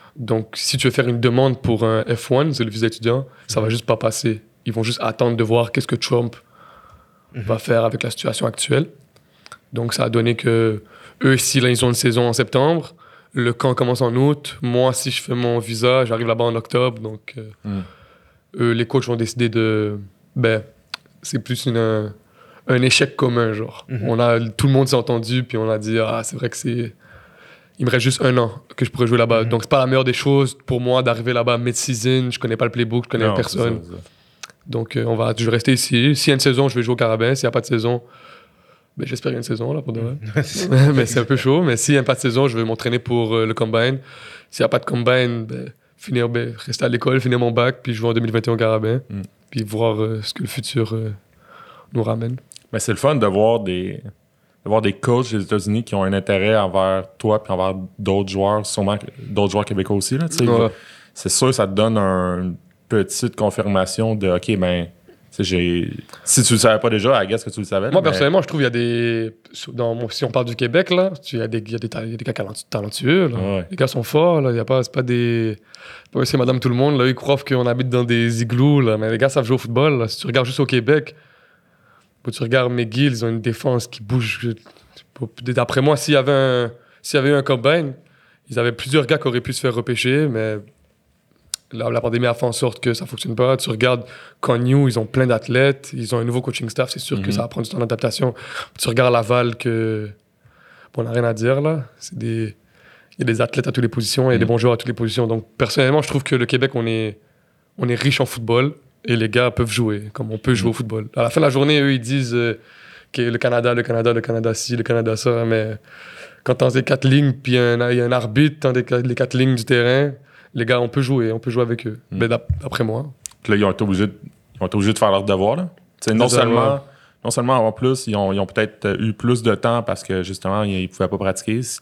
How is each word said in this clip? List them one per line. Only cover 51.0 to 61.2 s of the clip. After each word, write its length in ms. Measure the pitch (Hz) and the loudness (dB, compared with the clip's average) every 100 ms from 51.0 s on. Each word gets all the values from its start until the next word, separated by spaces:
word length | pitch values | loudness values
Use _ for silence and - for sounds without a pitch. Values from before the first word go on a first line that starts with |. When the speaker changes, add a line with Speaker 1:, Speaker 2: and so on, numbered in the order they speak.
| 110 104 _ _ _ - - - - | -6 -10 _ _ _ -20 -20 -20 -8
Speaker 1:
nous 100 | 120 | -4
ramène. 340 | 110 113 117 127 _ - - | -2 -2 -4 -8 _ -20 -8
Speaker 3:
Mais 60 | 113 | -6
c'est 140 | - | -4
le 60 | 98 | 0
fun 180 | 139 143 | 2 2
de 100 | 104 | 2
voir 340 | 98 110 117 | 4 2 2
des, 400 | 95 90 92 98 104 - _ _ _ _ | -2 -4 -6 -10 -14 -20 _ _ _ _
de 40 | 98 | -2
voir 120 | 110 | 0
des 120 | 107 | 0
coachs 360 | 98 123 120 110 | -2 0 0 0
des 100 | 110 | -4
États-Unis 400 | 90 104 101 110 | -2 -2 0 -2
qui 100 | 110 | -2
ont 100 | 101 | -2
un 80 | 95 | 0
intérêt 440 | 98 92 98 101 110 | 0 0 2 4 2
envers 480 | 95 95 95 95 92 - | 2 2 2 0 -4 -4
toi 240 | 110 107 | 0 0
puis 100 | - | 0
envers 220 | 92 95 95 92 - | -2 -2 -2 -10 -6
d'autres 320 | 101 98 95 | 0 0 0
joueurs, 340 | 98 98 107 | 0 0 0
sûrement 320 | 104 - 101 104 | -2 -2 0 -2
que, 100 | - - | -6 -16
d'autres 340 | - 101 101 | -4 0 2
joueurs 120 | 101 | 0
québécois 320 | 101 101 95 101 | -2 -2 0 -2
aussi, 200 | - 135 | 0 -2
là, 120 | 165 | -2
tu 80 | - | 0
sais. 80 | 120 | 2
Speaker 1:
Ouais. 200 | 117 113 - - - - | 4 2 -2 -20 -20 -20
Speaker 3:
C'est 160 | - | -10